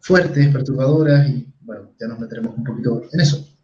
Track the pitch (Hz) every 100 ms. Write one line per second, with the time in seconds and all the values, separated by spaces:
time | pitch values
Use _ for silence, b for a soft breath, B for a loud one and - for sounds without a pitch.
0 | - 180 156 143 143 135 131 127 131 156
1 | 151 143 143 120 - _ 113 104 98 _
2 | 113 113 113 113 113 113 117 - 123 -
3 | - 165 151 - - _